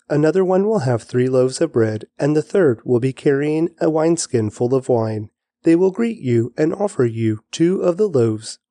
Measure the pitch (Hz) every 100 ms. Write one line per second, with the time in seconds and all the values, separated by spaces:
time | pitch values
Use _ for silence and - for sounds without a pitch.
0 | - 147 156 190 185 185 208 214 127 117
1 | - 123 127 131 127 - 165 120 110 107
2 | - - 143 151 - 202 156 113 - 123
3 | 131 - 151 139 147 156 170 - 165 156
4 | 165 170 - 117 107 - 120 131 127 120
5 | 110 110 104 _ _ _ 165 170 190 180
6 | 233 220 131 117 117 - 156 190 202 -
7 | 120 113 110 107 _ - 170 190 180 175
8 | 214 139 113 110 - - _